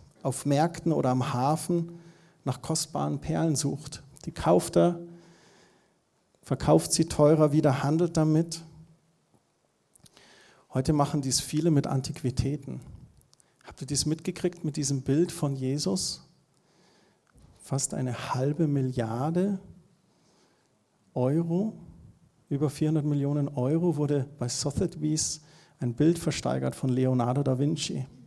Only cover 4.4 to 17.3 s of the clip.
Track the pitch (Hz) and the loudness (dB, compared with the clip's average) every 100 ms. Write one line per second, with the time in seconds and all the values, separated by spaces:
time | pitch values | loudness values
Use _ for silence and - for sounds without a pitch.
4.4 | - 175 - 180 170 175 - - - - | 4 4 4 4 4 2 -8 -18 -20 -20
5.4 | - - _ _ _ _ _ _ _ _ | -20 -20 _ _ _ _ _ _ _ _
6.4 | - 131 - 160 - - 160 - 147 156 | -6 -2 4 4 4 0 0 4 6 6
7.4 | 151 143 151 131 143 160 170 170 156 156 | 6 4 4 2 2 2 2 2 4 4
8.4 | 170 - - - - _ _ _ _ _ | 2 -6 -14 -20 -20 _ _ _ _ _
9.4 | _ _ _ _ _ _ _ - - - | _ _ _ _ _ _ _ -20 -20 -20
10.4 | - - _ 131 135 151 143 151 135 123 | -20 -20 _ -2 2 2 2 0 0 -2
11.4 | - 151 165 147 135 135 131 - 127 - | -2 0 4 4 2 -2 -2 -6 -2 -2
12.4 | 135 147 - 127 - - - _ _ _ | -2 -4 -8 -12 -14 -20 -20 _ _ _
13.4 | _ _ - - 131 139 151 160 - 180 | _ _ -20 -16 -6 -4 -2 -4 -4 -4
14.4 | 180 170 156 147 139 139 127 139 175 - | -4 -4 -6 -4 -2 -2 0 2 2 0
15.4 | 147 135 131 143 185 190 - - - _ | -4 -2 -4 -2 -2 -2 -4 -8 -14 _
16.4 | _ _ _ _ _ _ _ _ _ | _ _ _ _ _ _ _ _ _